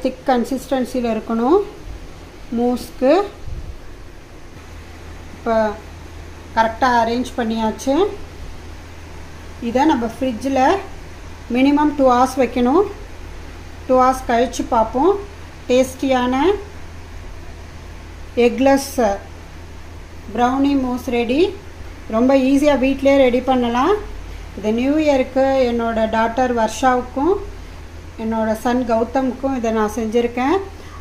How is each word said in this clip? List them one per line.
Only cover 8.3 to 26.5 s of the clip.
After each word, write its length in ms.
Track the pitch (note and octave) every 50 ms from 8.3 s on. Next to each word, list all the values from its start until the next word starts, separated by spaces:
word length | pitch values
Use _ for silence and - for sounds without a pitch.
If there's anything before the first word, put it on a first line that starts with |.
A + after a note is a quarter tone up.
| - - - - - - - - - - - - - - - - - - - - - - - - - -
இதை 220 | B3 A#3 A3+ B3+ D4
நம்ம 220 | D#4+ D4 A#3+ A#3
ஃப்ரிட்ஜில் 720 | A3 - - C4+ C4 A3+ - B3+ C4+ C4+ C4 C4 D4+ G4 G4 - - - - - - - - - - - - - -
minimum 440 | A#3 B3+ C4 C#4+ C#4+ D4 D4+ D4+ C#4+
two 140 | C#4 C4 B3+
ஹவர்ஸ் 280 | B3 A#3+ C4 B3+ - C#4+
வைக்கணும். 440 | B3 A#3+ - B3+ A#3+ B3 C#4+ F#4 G#4 G4 - - - - - - - - - - - - - - - - - - -
டூ 140 | - B3+ B3+
ஹவர்ஸ் 200 | B3+ C4 C4 C4 - -
கழிச்சு 360 | A#3 A#3 B3+ B3+ - - - -
பார்ப்போம். 480 | C4 A3+ A3 - - B3+ D4+ F#4+ G#4 G4+ - - - - - - - - - -
டேஸ்டியான 760 | B3 B3+ B3+ C4 - - C#4+ C4 C4 B3 B3 B3 B3+ C4+ D4+ F#4 G#4+ G4+ - - - - - - - - - - - - - - - - - - - - - - - - - - - - - - - - - - -
eggless 800 | B3 A#3 A#3+ G#3 A3 C4+ C4+ C#4 C4 - - - C4 A#3 G3+ G3 G3 - - - - - - - - - - - - - - - - - - - - - - G3+
brownie 400 | A3 A#3+ B3+ C4 C#4 C#4 C#4+ C#4+
mousse 340 | C4+ B3+ B3 B3 A#3+ - B3+
ready. 440 | A#3+ A#3+ A#3+ G#3+ B3+ D4+ F#4+ G#4 - - - - - - - - - - - -
ரொம்ப 240 | G#3+ A3+ B3 C4 C#4
ஈஸியாக 440 | C4+ B3+ C4 C#4 C4+ D4+ D4 C#4+ A#3+
வீட்டிலே 380 | C4 C4+ C4+ C4+ C4+ C#4 C#4
ready 240 | C#4 C4 B3+ A#3 B3+
பண்ணலாம். 540 | B3 C4+ C4 B3 A#3+ A#3 A#3 B3 C#4+ F4+ G#4+ G#4+ - - - - - - - - - - - G3+
இது 140 | F#3+ G#3+
நியூ 240 | A3+ A#3 B3+ C#4 D4
இயருக்கு 800 | D#4 D#4 D4 C#4 B3+ B3+ C4 - C4+ C4+ C4+ C4+ C4+ B3+ A#3+ A#3+
என்னோட 240 | A#3 A#3 A3+ A3 A3 A3 G#3
daughter 440 | A3 A3 A3+ A3+ A3+ C4 B3+ B3